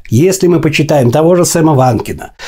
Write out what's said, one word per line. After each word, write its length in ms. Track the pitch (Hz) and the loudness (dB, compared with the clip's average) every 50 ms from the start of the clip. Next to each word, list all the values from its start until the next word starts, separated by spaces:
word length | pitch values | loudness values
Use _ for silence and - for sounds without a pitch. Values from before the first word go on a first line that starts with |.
| - - | -8 -2
если 380 | - 135 160 190 185 - 185 | 0 2 2 2 0 0 0
мы 140 | 175 165 156 | 0 0 0
почитаем 500 | - 156 147 - 147 139 156 147 - 120 | 0 -2 -2 -2 -2 0 0 0 2 2
того 240 | 117 185 165 170 180 | 0 2 2 2 2
же 80 | 180 170 | 2 0
Сэма 300 | - - 170 156 160 151 | 0 0 0 0 2 2
Ванкина, 580 | 131 131 127 113 - - - - - - - - - - | 2 2 0 0 -2 -4 -8 -10 -12 -14 -18 -18 -18 -16